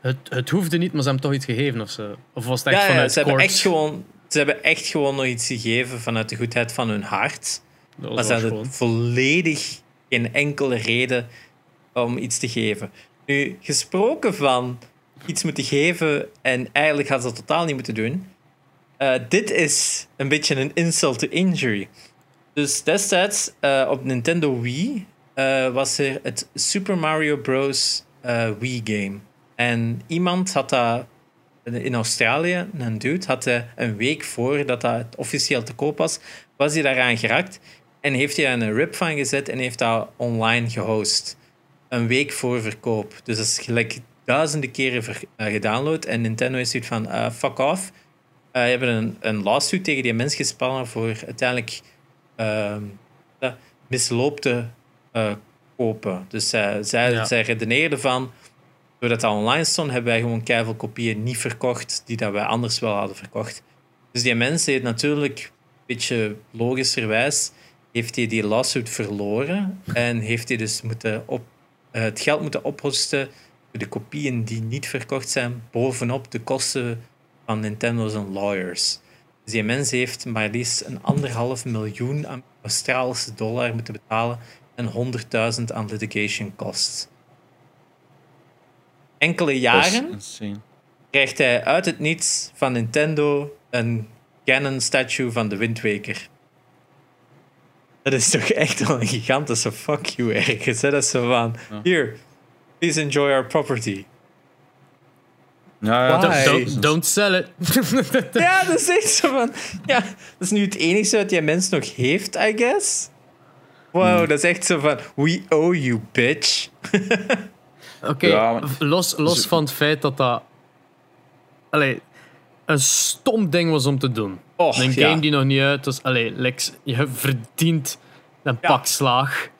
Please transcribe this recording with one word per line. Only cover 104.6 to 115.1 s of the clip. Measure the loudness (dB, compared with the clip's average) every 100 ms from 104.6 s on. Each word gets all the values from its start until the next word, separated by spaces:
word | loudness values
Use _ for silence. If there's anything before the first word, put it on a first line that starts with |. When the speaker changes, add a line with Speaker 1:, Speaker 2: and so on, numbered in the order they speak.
| _ _ _ _ _ _ _ _ _ _ _ _
Speaker 3:
Ja, | 2 4 6
ja. | 6 6
Speaker 2:
Why? | 6
Speaker 1:
Don't, | 6 4 0
don't, | 0
don't | 2 2 2
sell | 2 2 2
it. | -2 -6 0 2 2
<laughs> | 2 2 0 0
Speaker 2:
Ja, | 2 4 4
dat | 4 2
is | 4
echt | 2 4
zo | 2 4
van, | 2 0 -2 -10 -10 2
ja, | 2
dat | 2 -10 -20 -8
is | 0
nu | 2
het | 2 2
enige | 2 4 4 2
wat | 2
die | 2
mens | 2 2 2
nog | 0 -2 -2
heeft, | 2 2 0 2
I | 2 4
guess. | 2 2 0 -4 -6 -14 -20 _ -20 -20 -20 -20 -4
Wow, | 4 6 6
Speaker 3:
Hmm. | 4
Speaker 2:
dat | 4
is |
echt | 4 2 2
zo | 4
van, | 4 2 -4